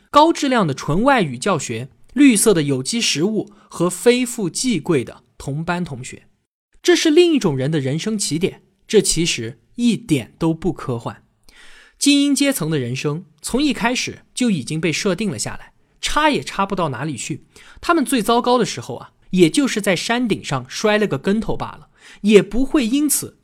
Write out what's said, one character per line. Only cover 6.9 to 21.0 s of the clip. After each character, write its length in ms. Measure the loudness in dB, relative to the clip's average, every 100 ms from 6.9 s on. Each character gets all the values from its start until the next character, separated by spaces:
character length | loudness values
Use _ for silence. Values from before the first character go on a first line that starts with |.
| 4
是 140 | 6
另 240 | 6 6
一 60 | 4
种 160 | 2 0
人 140 | 0
的 100 | -2
人 200 | -2 -2
生 180 | -4 -4
起 220 | -4 -2
点， 240 | -4 -6 _ _ 0
这 140 | 2
其 240 | 2 0 -2
实 340 | -2 -6 -12 _ -2
一 200 | 0 0
点 380 | 0 -2 -2 -4
都 140 | -2
不 200 | -2 -4
科 240 | -6 -6 -6
幻。 260 | -8 -14 _ _ _ -20 -20 -20 -20 -2
精 260 | 2 4
英 100 | 2
阶 180 | 2 0
层 180 | 0 -2
的 100 | -2
人 160 | -4 -4
生 300 | -4 -6 -10 _
从 200 | -6 -2
一 120 | 0
开 200 | 0 0
始 300 | -2 -4 -10 _
就 160 | -2 0
已 140 | 0
经 160 | -2 -4
被 120 | -2
设 220 | -2 -2
定 160 | -2 -4
了 80 | -6
下 140 | -8
来， 220 | -10 -16 _ _ _
差 280 | -4 2 2
也 120 | 2
差 240 | -2 -4 -4
不 100 | -2
到 140 | -4
哪 160 | -4 -6
里 100 | -6
去。 300 | -8 -10 _ -20 -20 -8
他 140 | 0
们 100 | 0
最 180 | 2 0
糟 200 | 2 2
糕 160 | 2 2
的 80 | 0
时 160 | -4
候 140 | -12 -14
啊， 160 | -16 _ -2
也 180 | 4 4
就 180 | 4 0
是 120 | 0
在 160 | 0 0
山 320 | 0 -2 -2
顶 160 | -4
上 220 | -4 -8 -8
摔 300 | -4 0
了 80 | 2